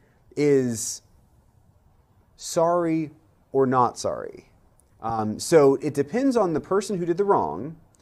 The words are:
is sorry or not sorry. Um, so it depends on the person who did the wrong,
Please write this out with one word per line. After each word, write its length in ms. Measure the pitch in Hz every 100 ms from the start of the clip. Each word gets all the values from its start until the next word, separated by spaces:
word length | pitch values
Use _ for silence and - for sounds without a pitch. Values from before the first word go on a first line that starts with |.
| _ _ _ -
is 680 | 147 135 127 110 - - _ _ _ _ _ _ _ _ _ _ _ _ _ _
sorry 720 | - 175 165 175 170 160 151 - _ _ _
or 140 | 135 131
not 320 | 131 120 -
sorry. 520 | 95 62 50 - - _ _ _ _ _
Um, 380 | 113 113 107 104
so 380 | - 165 139 135
it 180 | 151
depends 420 | 143 139 233 277 233
on 160 | 185
the 80 | 147
person 380 | - 190 214 185
who 80 | 175
did 100 | 175
the 80 |
wrong, 520 | 202 160 80 80 139 165 _ _